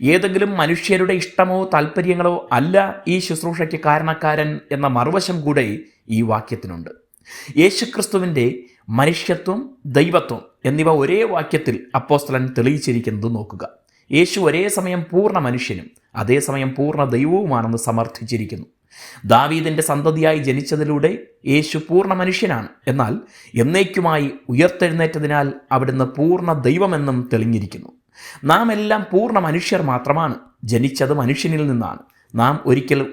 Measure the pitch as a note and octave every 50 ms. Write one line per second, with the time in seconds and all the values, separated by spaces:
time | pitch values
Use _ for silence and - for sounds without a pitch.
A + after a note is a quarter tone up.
0 | A#2+ C3+ E3 F#3 G3 G3 F#3 G3 G3+ G#3 G3+ F3+ D3+ D#3 E3+ E3 - - G3 F3+
1 | F#3 F3+ F#3+ F3+ - - - - F#3 F#3 F#3 F#3+ F#3+ F#3 - D3+ D3+ D#3 - -
2 | F3+ F3+ F3 F3 F3 F3 F3 - - - B2 A#2+ C#3 E3+ F#3 G3 G3 F#3+ - -
3 | - D#3+ F3 F#3 F3+ - F3 D#3+ - F3 E3 E3 E3 D#3+ E3 D#3 - D3+ D3+ D#3
4 | D#3 D#3+ D#3+ D#3 - D#3 D3+ D3+ D3+ D3+ D3+ D3 - _ C#3+ C#3 C#3+ C#3 B2+ A#2+
5 | A#2+ D3 F3 G3 F#3 - F3+ E3 C#3+ D3 D3 D3 B2+ G#2 G#2 - - - _ _
6 | _ - A2+ A2 A#2 A2 G#2+ A2 A2 - A#2+ - - F#2+ F2 E2 E2 D#2+ - -
7 | _ _ _ _ _ - - - - - C3+ C#3+ E3 G3 G3 - A#3+ A#3+ - G#3+
8 | G3+ - - F#3+ F#3 F3+ D#3+ C#3 A#2 B2 B2+ - - - _ _ _ - A2 A#2+
9 | C#3 D#3 E3+ - - - F3 F3 - F#3 F#3+ A#3 C#4 - - _ _ C#3+ B2 C#3+
10 | D#3 E3 E3 E3+ - - A#2+ - - - _ _ - C3 C#3 D#3 D#3 E3 D#3+ D3
11 | C3+ D#3 F3+ G#3 A#3 G#3+ F#3+ E3 D3+ - - D3+ D#3 D3 A#2 - - - - A#2
12 | - - D3 C#3+ C#3+ - C3 B2+ B2+ B2+ B2+ B2 A#2 C3 D3+ D3 - C3+ A#2+ A#2
13 | A2+ A2+ G#2+ G#2 G#2 A#2+ A#2+ A2 G#2 - - F2+ - - - _ _ _ _ _
14 | _ _ - D3+ F3 F3 - G#3 F#3 D3+ C#3+ E3+ F#3+ G#3 G3+ G3 F#3 F3+ F3+ F3+
15 | D#3+ E3 F3 F3+ G3+ G#3+ G3 F3+ C#3+ B2 B2 B2 - - G#2+ F2+ - - _ _
16 | _ _ _ A#2+ G#2+ G#2 B2+ C#3+ C#3 - C3+ C#3 C3+ C3 C3 - C#3 D3 D3+ D3+
17 | C#3 B2+ A#2+ B2+ C#3 D#3 F3 G3 G#3 E3 C3+ A#2 A2+ A2+ A#2 A2+ - A#2+ A2+ A2+
18 | A2+ A2 - - A#2 A2 A#2+ A2 G#2+ - - F2 - - _ _ _ _ _ -
19 | - - - - - G2+ A#2 A#2+ C3+ D3 D#3+ D#3+ D#3 D#3+ D#3 D#3+ D#3 - C#3+ C#3+
20 | D3 D#3+ D#3 D#3+ E3 D#3+ D#3 D3+ C3+ C3+ B2 C#3 C#3 - D#3 D3+ D3+ C#3+ D3 D3
21 | D3 E3+ G#3+ - - - _ _ - - C3+ D3+ D3+ D#3 - D#3 D3+ - E3 F3+
22 | G3+ G3 F#3+ F3+ F3+ F#3 F#3 - A3+ F#3+ D3 A2+ G#2+ - - _ _ C3+ B2+ C#3
23 | B2 G#2+ B2+ A3 - - - - - - - A2+ A#2 C#3 E3+ F#3+ G3 F#3+ F#3+ F#3+
24 | F3 E3 D#3+ D3+ C#3+ C3+ - - - - B2 C3 E3+ F3 - - - E3+ D#3+ E3
25 | E3 D#3+ D#3+ D3+ D3+ D3 D3 D3 C#3+ C#3 C#3 - - _ C3 C3 C3 C3+ B2+ C3
26 | B2+ - - C#3+ D3 E3 F3+ F3+ F3 E3+ D#3+ C#3+ B2 C3+ D3+ F3+ G3 F#3+ F3 D3+
27 | C#3+ C#3 B2+ B2 B2 B2+ A#2+ A2 A2 A#2 A#2 G#2+ G2+ F2+ - - - - - _
28 | _ _ _ - - - - - - C#3 D#3+ G3 A#3 A#3 G#3+ G#3 G#3+ G#3 G#3+ G#3+
29 | G3 - F3+ F#3+ A3 A#3 A3 G3+ F3+ D#3 D3+ F3 F3 - G#3 F3+ D#3+ C#3 B2 B2
30 | - C3+ C#3+ D#3+ E3 C#3+ A#2 - - - _ _ - A2 A#2+ A2+ B2 C#3 C3+ -
31 | C3+ C3+ D3 D3 B2 A#2+ C#3+ - - D#3+ D#3+ D3+ D3+ C#3+ B2+ A#2 G#2+ F2 - -
32 | - _ _ _ _ _ - A#2 A#2 C3 C#3+ D3+ - C#3+ - C#3 C3 - D3 C#3
33 | C3+ C3+